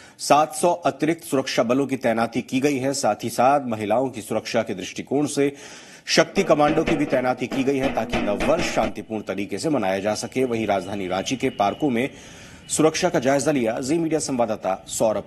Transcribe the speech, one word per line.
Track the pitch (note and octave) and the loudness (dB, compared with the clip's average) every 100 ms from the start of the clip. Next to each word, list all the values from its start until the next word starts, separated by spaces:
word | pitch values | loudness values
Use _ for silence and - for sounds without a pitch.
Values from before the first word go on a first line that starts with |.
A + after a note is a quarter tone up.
| - - | -20 -4
सात | - C#3+ D#3 - | 4 4 4 2
सौ | F3 | 0
अतिरिक्त | E3+ C#3+ - D#3 - | 2 0 0 0 -2
सुरक्षा | - C#3 C3 - | -2 -2 0 0
बलों | A#2+ B2+ C#3 | 2 2 0
की | C3 | 0
तैनाती | B2 A2+ A2+ B2+ | 0 0 0 -2
की | - C3 | -2 0
गई | C#3+ C#3 | 0 0
है। | C3 | -2
साथ | C3+ A2+ G#2 | 0 0 0
ही | A#2 | -2
साथ | - B2+ D3 B2+ | 2 4 4 0
महिलाओं | A2 G#2 A2 C3 | -4 0 2 0
की | A2+ | -4
सुरक्षा | G2+ A2 - A#2 | -4 -4 -2 -2
के | G#2+ F#2+ | -2 -4
दृष्टिकोण | F#2 - F2+ C3+ D3 | -8 -8 -4 -2 0
से | - C#3+ C#3+ - - - - - | 0 0 -2 -12 -18 -20 -14 -2
शक्ति | - D#3+ - | 2 2 2
कमांडो | F#3+ D3+ D3 D#3 | 2 4 4 2
की | D#3+ D#3 | 0 0
भी | C#3+ | 0
तैनाती | C3 B2 B2 B2 | 0 0 -2 -2
की | C3 | -2
गई | B2+ C#3 | 0 0
है, | C3 A#2+ | 0 -2
ताकि | A2 - | -2 -2
नववर्ष | G2 G2+ G#2+ C#3 C3+ - | -2 0 2 0 0 0
शांतिपूर्ण | A2 G#2 G2+ A2 | -2 -2 -6 -6
तरीके | G2 F#2+ G2+ G2 | -4 -6 -4 -4
से | D#3+ | -2
मनाया | C#3+ G2 G2 | 0 0 0
जा | G2+ G#2 | 0 -2
सके। | A#2 C3 | -2 -2
वहीं | C3 A#2 G#2+ | 0 0 0
राजधानी | G2 F#2+ G2+ F#2 | 0 -2 -6 -4
रांची | F#2 A#2 B2 | -2 -2 -2
के | C3 | -2
पार्कों | - G2+ F#2+ D3+ | 0 0 2 0
में | A#2 C#3 - - - - - - | 0 -2 -6 -20 -20 -20 -18 -6
सुरक्षा | - D#3 D#3+ F3+ | 2 2 4 0
का | E3 | 2
जायजा | B2+ C#3 C3 | 2 2 2
लिया | C#3+ A2+ B2 | 0 0 0
जी | C3 E3 | 0 0
मीडिया | D#3+ D3+ | 0 -2
संवाददाता | D3 C3 A#2 G#2 F#2+ F#2+ - | 0 0 0 0 -2 -4 -4
सौरभ | - A#2 G#2 | 0 0 0